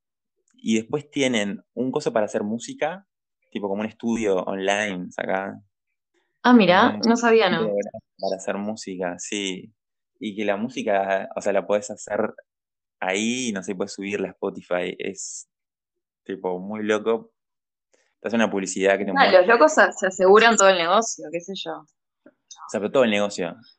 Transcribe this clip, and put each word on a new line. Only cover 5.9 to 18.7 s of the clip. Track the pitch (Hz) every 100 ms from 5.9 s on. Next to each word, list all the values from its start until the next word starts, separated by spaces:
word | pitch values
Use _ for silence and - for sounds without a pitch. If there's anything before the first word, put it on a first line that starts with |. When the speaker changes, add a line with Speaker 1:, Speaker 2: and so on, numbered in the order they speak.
| _ _ _ _ _
Speaker 2:
Ah, | 240
mirá, | 247 180 180 247 208
Speaker 1:
Un | 226
Speaker 2:
no | 233
sabía, | 233 226 190
¿no? | 165
Speaker 1:
programa | - 101 - - - _
para | 98 95
hacer | - 98
música, | 104 110 - 90 90 87
sí. | - 104 98 92 113 _ _ _ _ _
Y | 110 98
que | 101
la | 101
música, | 120 139 110 98 98 95 98 -
o |
sea, | 104
la | 98 92
podés | 104 -
hacer | 104 - 104 110 - _ _ _ _ _ _
ahí, | 92 95 110 123 123
no | 98
sé, | 90 92
podés | 98
subirla | - 98 101 90
a |
Spotify. | - 101 92 - 90 90 -
Es, | - 95 - - - _ _ _ _ _ _ _
tipo, | - 92 92 90
muy | 95 107
loco. | 107 107 110 113 - _ _ _ _ _ _ _ _ _
Te | 110
hace | 117
una | 107
publicidad | 98 95